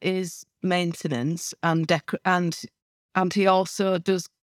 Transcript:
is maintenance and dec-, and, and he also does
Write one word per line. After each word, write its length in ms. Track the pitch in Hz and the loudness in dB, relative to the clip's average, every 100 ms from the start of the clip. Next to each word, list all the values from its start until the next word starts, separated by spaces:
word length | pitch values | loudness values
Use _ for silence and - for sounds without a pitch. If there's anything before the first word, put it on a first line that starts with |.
is 420 | 185 185 175 - - - | -2 0 -4 -8 -20 -6
maintenance 920 | 185 180 170 - 156 120 143 170 - - | 0 0 0 -2 -4 -2 -2 -4 -8 -4
and 240 | 170 165 156 | 0 2 2
dec-, 300 | 160 - - 190 | 0 -2 -4 0
and, 340 | 180 170 - - _ _ _ _ | 2 0 -4 -12 _ _ _ _
and 180 | 185 185 | -2 0
he 120 | 202 190 | 2 4
also 520 | 185 185 - 190 180 | 4 2 -2 0 0
does 280 | 190 185 - _ | 0 -2 -2 _